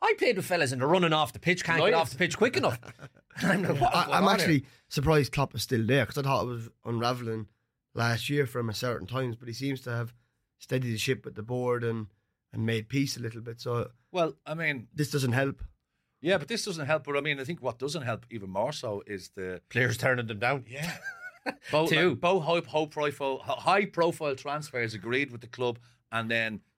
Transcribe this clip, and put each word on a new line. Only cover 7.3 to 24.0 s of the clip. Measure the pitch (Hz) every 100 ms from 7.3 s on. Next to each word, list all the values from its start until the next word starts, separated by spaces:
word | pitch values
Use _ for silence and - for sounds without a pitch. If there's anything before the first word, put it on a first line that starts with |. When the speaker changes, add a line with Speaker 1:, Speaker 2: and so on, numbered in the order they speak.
| 110 107 _ _ _ _
Speaker 3:
last | - 117 117 120
year | 143 135
for | 127
him | 113
at | 104
certain | 123 90 90
times, | 123 131 117
but | 120
he |
seems | 117 135 131
to | 123
have | 120 117 - _ _ _ _
steadied | - 131 123
the | 110
ship | 127 127 -
with | 95
the |
board | 107 123 123 120
and, | 117 113 104 _ _ _ _
and | 110 113
made | 113 107
peace | 135 135 -
a |
little | 117 113
bit. | 117 117
So | 127 120 - - _
Speaker 2:
Well, | 185 160 - -
I |
mean, | 156 160 139 107
Speaker 3:
this | - 147
doesn't | 143 131
help. | 120 139 - - _ _ _ _ _
Speaker 2:
Yeah, | 151 190
but | 147
this | 226 -
doesn't | 165 139
help. | 156 147
But | 143
I |
mean, | 143 143
I | 127
think | 175
what | 127 117
doesn't | 139 160
help | 120 110 -
even | 110 95
more | 92 123
so | 147 120 101 -
is | 101 87
the | - 92 90 -
Speaker 1:
Players | 120 123 113
turning | 135 123 113
them | 107
down. | 117 139 113
Speaker 2:
Yeah. | 131 165 - - - 719 -
Speaker 1:
<laughs> | - - -
Speaker 2:
Both, | 151 165
Speaker 1:
Two. | 156 175
Speaker 2:
like, | 117
both | 175 190
high, | 156 170 -
high | 156 156
profile, | - 147 143 135 131
hi-, | - 127
high | 147 196 202
profile | 170